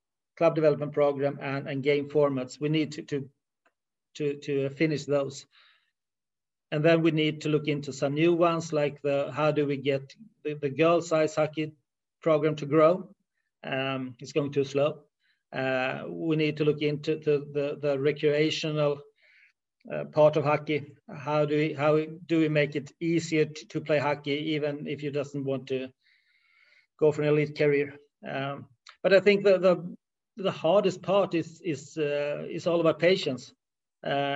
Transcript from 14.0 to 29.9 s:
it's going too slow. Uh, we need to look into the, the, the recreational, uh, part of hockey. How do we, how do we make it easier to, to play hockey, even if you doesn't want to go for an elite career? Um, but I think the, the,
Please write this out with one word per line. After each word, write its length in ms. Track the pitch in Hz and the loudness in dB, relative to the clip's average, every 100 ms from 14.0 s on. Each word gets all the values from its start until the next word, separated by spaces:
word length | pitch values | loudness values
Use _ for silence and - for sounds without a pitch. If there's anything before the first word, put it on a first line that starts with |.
| 127 120 | -8 -12
it's 140 | 139 | -6
going 200 | - 143 | -4 -2
too 120 | 143 | -2
slow. 360 | 135 139 151 147 _ _ _ _ _ | 0 0 0 -2 _ _ _ _ _
Uh, 520 | - 131 131 131 143 - | -6 -2 -2 -2 -4 -8
we 260 | 170 165 156 | -6 -2 2
need 200 | 151 147 | 0 2
to 80 | |
look 160 | 151 147 | 2 2
into 360 | 147 147 160 156 | -2 -2 -2 -2
the, 300 | 151 147 147 | 0 0 0
the, 260 | 143 143 139 | -4 -4 -2
the 200 | 143 139 | -2 0
recreational, 960 | 147 147 151 147 156 151 160 151 147 143 - _ _ _ _ _ _ _ - | 0 0 0 2 0 0 -2 0 0 -2 -8 _ _ _ _ _ _ _ -10
uh, 120 | 151 | -8
part 320 | 147 156 151 151 | -4 4 4 4
of 80 | |
hockey. 500 | 139 151 151 147 147 - - | 0 -2 -2 -4 -6 -18 -18
How 300 | 151 135 151 | -12 -4 0
do 120 | 151 151 | 2 0
we, 180 | 156 | 0
how 240 | - 151 156 156 165 - | 0 2 2 0 -10 -2
do 120 | 165 | 2
we 100 | 156 | 2
make 260 | 151 147 | 2 0
it 160 | 147 - _ | -2 -10 _
easier 440 | 165 165 - 156 | -2 -2 0 0
to, 220 | 151 151 - | 0 -4 -10
to 140 | 156 | -8
play 180 | 147 147 | -2 0
hockey, 560 | 143 147 147 143 160 | 0 -4 -4 -4 -2
even 320 | 151 147 143 151 | -2 -4 -6 -8
if 160 | 147 | -6
you 80 | 147 | -4
doesn't 340 | 143 143 143 | -4 -6 -6
want 220 | 135 131 135 | -4 -6 -4
to 220 | 131 131 - _ _ _ _ _ _ _ _ _ _ | -6 -6 -14 _ _ _ _ _ _ _ _ _ _
go 140 | 151 | 2
for 100 | 151 | 4
an 60 | 151 | 2
elite 300 | 151 147 147 | 4 2 2
career? 360 | 151 143 143 - _ _ 147 | 2 2 0 -8 _ _ -10
Um, 400 | 139 139 143 - _ - _ | -6 -6 -8 -14 _ -20 _
but 100 | 180 | 4
I 80 | 190 | 6
think 240 | 196 196 | 6 4
the, 140 | 196 185 | 4 4
the, 380 | 185 170 175 | 4 2 -2